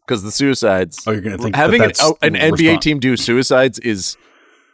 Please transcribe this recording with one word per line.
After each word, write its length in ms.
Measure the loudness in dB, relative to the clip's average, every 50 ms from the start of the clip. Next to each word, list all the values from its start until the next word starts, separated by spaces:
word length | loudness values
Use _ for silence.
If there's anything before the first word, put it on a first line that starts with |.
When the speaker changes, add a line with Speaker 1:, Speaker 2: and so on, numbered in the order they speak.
| _
Speaker 1:
'cause 160 | -6 -6 -4 -4
the 80 | -6
suicides, 720 | -4 0 0 0 0 2 2 2 2 2 0 -2 -6 -10 -6
Speaker 2:
Oh, 40 | -4
you're 100 | -4 -4
gonna 160 | -4 -8 -8
think 180 | -6 -6 -4 0
Speaker 1:
having 240 | 2 2 2 4 2
Speaker 2:
that 60 | 2
Speaker 1:
an, 40 | 2
Speaker 2:
that's 140 | 0 0 0
Speaker 1:
oh, 140 | 0 0 2
an 120 | -2 -2 0
Speaker 2:
the 60 | 2
Speaker 1:
N 120 | 0 0 2
B 120 | 2 2
A 40 | 2
Speaker 2:
response. 120 | 2 2 0
Speaker 1:
team 160 | -2 -2 0
do 180 | 0 0 0
suicides 640 | 0 0 0 0 0 2 2 2 2 2 2 0 -4
is, 380 | -4 -4 -4 -4 -6 -8 -10 -12 _ _ _ _ _ _ _ _ _ _